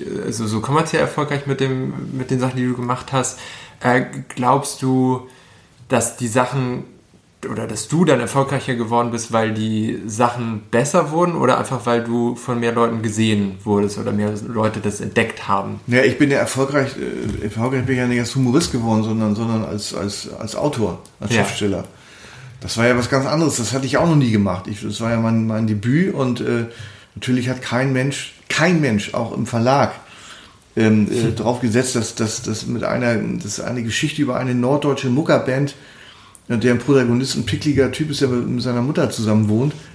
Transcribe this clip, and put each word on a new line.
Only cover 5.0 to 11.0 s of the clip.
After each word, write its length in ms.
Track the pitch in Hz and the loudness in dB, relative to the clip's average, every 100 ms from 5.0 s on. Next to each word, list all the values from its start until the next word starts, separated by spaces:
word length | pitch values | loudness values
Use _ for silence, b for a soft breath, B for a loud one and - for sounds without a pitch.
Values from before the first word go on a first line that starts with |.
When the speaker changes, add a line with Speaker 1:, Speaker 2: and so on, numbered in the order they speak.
| 127 127 B B B B B B - | 2 0 B B B B B B -2
Speaker 1:
dass 260 | 120 - - | 0 0 -4
die 120 | 120 | -2
Sachen, 560 | 120 - 139 123 123 - - _ _ _ - - | 0 0 0 -2 -4 -10 -18 _ _ _ -14 -8
oder 160 | 110 113 | -6 -6
dass 200 | 107 - | -6 -2
du 180 | 156 170 | 2 6
dann 140 | 127 | 4
erfolgreicher 560 | 117 139 135 135 - 120 | 2 0 0 -2 -2 -4
geworden 360 | 110 120 120 | 0 2 2
bist, 220 | 117 110 | -2 -2
weil 200 | 113 110 | 0 0
die 460 | 107 110 110 107 - 104 | -2 -2 0 -2 -4 -6
Sachen 540 | 107 120 123 113 110 - | 0 0 0 -4 -6 -2
besser 400 | 117 135 180 | 0 2 2